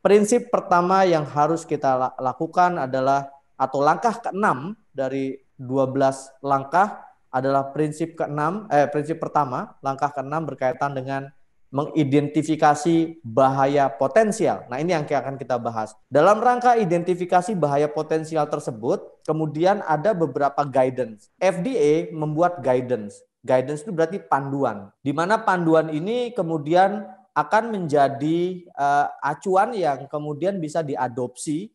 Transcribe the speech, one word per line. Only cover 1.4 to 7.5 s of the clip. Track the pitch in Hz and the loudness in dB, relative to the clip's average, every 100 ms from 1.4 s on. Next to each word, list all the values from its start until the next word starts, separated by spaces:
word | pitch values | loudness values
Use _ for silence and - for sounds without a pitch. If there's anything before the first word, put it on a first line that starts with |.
| 151 165 - | 2 2 -2
kita | 147 139 131 | -2 0 2
la-, | 127 - | 0 -2
lakukan | 127 120 160 170 180 175 131 | -6 -4 -4 2 2 2 -2
adalah, | 131 131 139 139 - _ _ | 0 2 0 -2 -14 _ _
atau | 135 139 | -2 2
langkah | 143 170 233 220 | 2 2 0 -2
keenam | - 180 208 139 151 220 _ 139 | -6 -2 0 0 -6 -14 _ -6
dari | 131 135 135 131 _ | -4 -4 -6 -8 _
dua | _ 123 135 | _ -4 0
belas | 131 131 135 135 - _ | 0 2 0 0 -12 _
langkah | 139 135 135 170 208 - - _ _ | -2 -2 0 0 0 -2 -18 _ _
adalah | 131 135 | -4 0